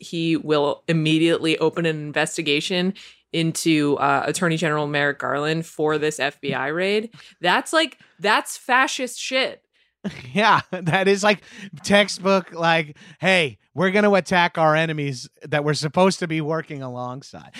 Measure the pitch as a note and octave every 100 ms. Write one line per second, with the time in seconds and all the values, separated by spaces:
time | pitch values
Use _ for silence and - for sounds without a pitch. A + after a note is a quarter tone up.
0 | - E3+ E3 D#3+ D3+ D3+ D3 - - E3
1 | D#3 D#3 E3 D#3+ D#3+ D#3 D#3+ F3 E3 D#3
2 | D3 D3 D#3 - D3+ D3 - F3+ F#3 -
3 | - _ _ E3 E3 - E3+ D3+ C#3+ C#3
4 | C#3 C#3 C#3+ D#3 F3 D#3+ E3 D3+ D3 D3
5 | C#3+ C3+ B2+ C#3 D3+ E3 D#3+ - D3+ D#3
6 | D3+ D3+ C3+ - C#3+ C3 C#3 D#3+ F#3+ G#3
7 | A3+ - - _ F3 G#3+ B3+ D#4+ D#4+ -
8 | _ _ G3+ B3 - - - B3 C4+ -
9 | B3 - - C4 A3+ - _ _ _ _
10 | F#3+ - B2 F3 G#3+ D#3 - F#3 F3 F#3
11 | F#3+ G3+ G#3 G#3 - - G3 C#3+ - G3+
12 | G3 - F#3+ G3 E3+ E3+ E3 E3 D3+ -
13 | - D#3 F#3 F#3 D3 G#2 _ C#3 F#3+ G3+
14 | G#3 G3 - F#3 F3 - D#3+ D#3 E3 D3+
15 | C#3+ B2 B2+ _ D3 D3 D3 C#3+ D3+ -
16 | F#3+ - F3 D#3+ D3 D#3+ - C#3+ C3 B2
17 | B2 C3 - D#2+ - -